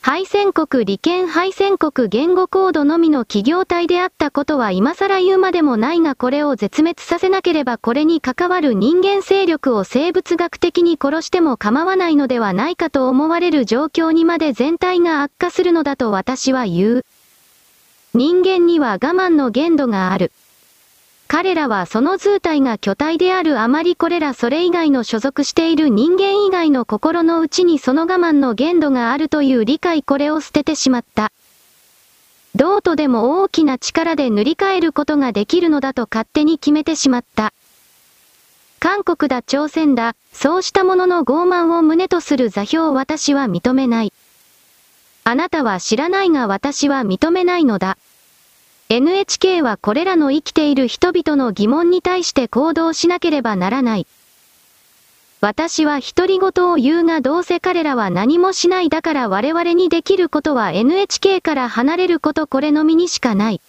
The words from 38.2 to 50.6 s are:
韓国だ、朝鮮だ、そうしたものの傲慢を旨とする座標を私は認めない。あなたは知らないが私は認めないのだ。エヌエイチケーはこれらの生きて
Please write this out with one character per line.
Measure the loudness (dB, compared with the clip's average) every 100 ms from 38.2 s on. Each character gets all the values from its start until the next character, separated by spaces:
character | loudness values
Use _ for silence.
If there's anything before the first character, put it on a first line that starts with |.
| _ _ _ _ _ _
韓 | -4 -2
国 | -2 -2 -2
だ、 | -2
朝 | -2 -4 -2
鮮 | 0 0
だ、 | 2 -2 -6 _
そ | -2 0 0
う |
し | 0
た | 0
も | 2 2
の | 2
の | 0
傲 | 0 2 2
慢 | 2 2 2
を |
旨 | 2 2 0
と | -2
す | 0 0
る | 0
座 | -2 -2
標 | 0 0
を |
私 | -2 -2 -4 0
は | 0
認 | 0 -2 0
め | 0 0
な | 0
い。 | -2 _ _ _ _ _ _ _ _ _ _ _
あ | -2 -2
な | -2
た | -2
は | -2 -4
知 | -2 -2
ら | 0
な | 0
い | 0
が | 0 0
私 | -2 -4 -2 -2
は | 0
認 | -2 -2 0
め | 2
な | 0 2
い |
の | 0 0
だ。 | -4 -6 _ _ _ _ _ _ _ _ _
エ | 0
ヌ | 2
エ | 2
イ | -2
チ | 0
ケ | 0 2
ー |
は | 0 -2
こ | -2
れ | -2
ら | 0 0
の | 2
生 | 0
き | -2
て | 0